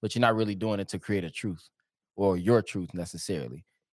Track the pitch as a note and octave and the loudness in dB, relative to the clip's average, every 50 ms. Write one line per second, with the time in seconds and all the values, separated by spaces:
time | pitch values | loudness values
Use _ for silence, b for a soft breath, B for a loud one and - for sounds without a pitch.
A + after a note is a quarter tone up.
0 | - G#2+ - A#2+ B2 A#2 A2+ A2+ A2 G#2 G2+ F#2 A2 A2 G#2+ G2 F#2+ - - F2+ | -8 -4 2 4 4 6 6 4 2 0 0 -2 -2 -2 0 -2 -2 -4 -6 -6
1 | - - G#2+ G2 E2+ D#2+ - - - G#2 F2 D#2 - _ _ _ _ _ _ _ | -2 -2 -2 -2 -2 -4 -6 -6 -6 -6 -6 -8 -12 _ _ _ _ _ _ _
2 | _ _ _ F#2 G2+ G2 F#2 F2+ F2 G#2+ A#2+ A2 - - - G2+ F2+ E2+ - F2+ | _ _ _ 2 2 2 2 4 4 4 4 4 4 0 -4 -6 -6 -6 -6 -8
3 | E2+ - - E2 - - F#2+ D#2 C2 A#1 A#1+ D#2+ - _ _ _ _ _ | -8 -8 -8 -8 -6 -4 -4 -4 -6 -8 -10 -14 -18 _ _ _ _ _